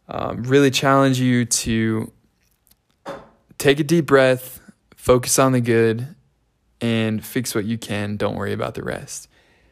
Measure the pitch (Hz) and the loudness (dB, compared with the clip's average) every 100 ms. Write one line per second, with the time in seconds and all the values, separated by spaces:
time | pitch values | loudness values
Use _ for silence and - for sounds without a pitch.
0 | - - - - 123 135 139 131 139 139 | -12 -8 -8 -6 2 4 4 4 2 4
1 | 135 127 127 123 120 - - 113 110 110 | 4 2 2 0 0 -2 -2 0 0 -2
2 | - _ _ _ _ _ _ _ _ _ | -6 _ _ _ _ _ _ _ _ _
3 | - - - _ _ - 143 143 147 170 | -16 -16 -18 _ _ -2 2 2 2 0
4 | 139 135 131 127 - - - - _ _ | 2 4 4 2 -4 -20 -20 -20 _ _
5 | - 127 127 - 135 131 120 113 113 113 | 2 2 2 2 2 2 2 2 2 0
6 | 131 - _ _ _ _ _ - 117 113 | -6 -14 _ _ _ _ _ -6 -2 0
7 | 110 110 - 131 120 113 104 113 - 104 | -2 -4 -4 -6 -4 -4 -4 -6 -6 -6
8 | 104 104 101 98 101 104 - - - - | -6 -4 -4 -4 -6 -4 -6 -8 -8 -8
9 | - - - _ _ _ _ | -10 -16 -18 _ _ _ _